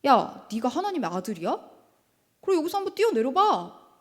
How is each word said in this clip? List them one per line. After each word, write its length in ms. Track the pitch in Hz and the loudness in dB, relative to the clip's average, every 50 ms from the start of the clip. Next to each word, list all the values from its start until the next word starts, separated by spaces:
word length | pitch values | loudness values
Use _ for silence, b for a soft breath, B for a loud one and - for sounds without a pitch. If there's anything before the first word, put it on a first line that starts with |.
| - | 6
야, 420 | 277 262 208 - - - - - - | 6 4 4 4 0 -8 -16 -14 -10
네가 160 | 214 226 226 | -8 -4 -4
하나님의 420 | 247 233 302 381 415 381 330 226 165 | -2 -2 -2 -4 -4 -4 -4 -4 -4
아들이야? 680 | 175 185 185 - 214 165 165 202 311 453 - - - - _ _ _ _ _ _ _ _ _ _ _ _ | -4 -6 -6 -6 -8 -4 -4 -4 -4 -4 -6 -16 -20 -20 _ _ _ _ _ _ _ _ _ _ _ _
그럼 180 | - - 381 339 | -2 0 2 2
여기서 180 | 294 339 320 | 2 0 -2
한번 160 | - 392 381 370 | -4 -4 -4 0
뛰어내려봐. 920 | - 415 466 392 226 220 262 262 359 403 427 320 185 175 - - - - _ _ _ | 2 2 2 2 2 0 2 2 4 4 4 2 0 -2 -8 -14 -20 -20 _ _ _